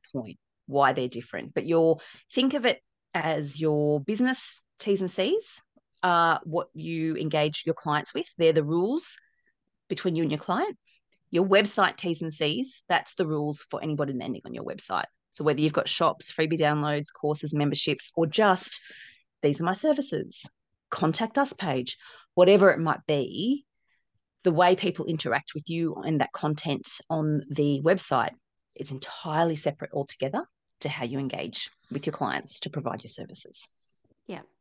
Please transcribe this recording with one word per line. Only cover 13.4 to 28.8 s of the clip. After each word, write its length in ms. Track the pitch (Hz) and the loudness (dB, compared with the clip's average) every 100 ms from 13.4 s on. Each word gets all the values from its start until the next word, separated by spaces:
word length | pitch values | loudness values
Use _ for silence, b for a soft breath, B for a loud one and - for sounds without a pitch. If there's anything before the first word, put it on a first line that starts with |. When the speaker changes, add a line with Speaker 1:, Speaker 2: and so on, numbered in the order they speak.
| 151 147 - | -2 -6 -8
Speaker 1:
for 120 | - | -8
anybody 320 | 156 147 143 | -4 -2 -2
landing 280 | 127 - 104 - | -4 -6 -8 -10
on 80 | |
your 120 | - - | -10 -10
website. 400 | - - 92 - _ _ | -10 -6 -4 -6 _ _
So 120 | - | -4
whether 160 | 151 139 | 0 2
you've 140 | 151 | 2
got 160 | 151 - | 2 0
shops, 420 | - 165 - - | 2 2 0 -4
freebie 260 | - 160 160 | -2 0 2
downloads, 500 | 151 151 147 147 151 | 2 2 0 -2 -4
courses, 400 | - 147 151 151 | -4 -4 -2 -2
memberships, 580 | 147 147 147 - 139 - - | 0 0 0 0 -2 -4 0
or 100 | 165 | 0
just, 540 | 196 214 185 - - B B B B B _ | 4 4 4 0 -8 B B B B B _
"These 160 | 147 143 | 0 2
are 60 | 170 | 0
my 80 | |
services, 760 | 202 311 285 269 151 - - - _ _ _ - | 0 0 0 -2 -6 -6 -10 -14 _ _ _ -12
contact 480 | - 156 - 220 277 | -2 0 0 0 0
us" 140 | 269 | 0
page, 440 | - 180 131 127 - B B B - | -2 -2 -2 -4 -8 B B B 6
whatever 360 | 180 202 190 | 8 10 10
it 80 | - | 6
might 260 | 160 - - | 2 0 0
be, 600 | 147 123 95 220 277 - _ _ _ _ _ _ _ | -2 -2 -2 -2 -2 -4 _ _ _ _ _ _ _
the 80 | 185 | 2
way 220 | 160 180 185 | 6 6 4
people 300 | 196 - - | 2 -4 -4
interact 480 | 160 131 127 - | -4 0 -2 -4
with 160 | 156 156 | -12 -6
you 240 | 165 165 - | -2 -2 -2
and 260 | - 156 | -2 0
that 100 | - | 0
content 560 | - 151 151 160 131 - - - | -2 -4 -2 -2 -4 -4 -8 -4
on 340 | 160 151 151 - | -2 0 0 -2
the 320 | 147 143 139 | 0 2 2
website 480 | 156 190 - 131 - - _ _ _ | 2 2 2 0 0 -4 _ _ _
is 160 | - | -14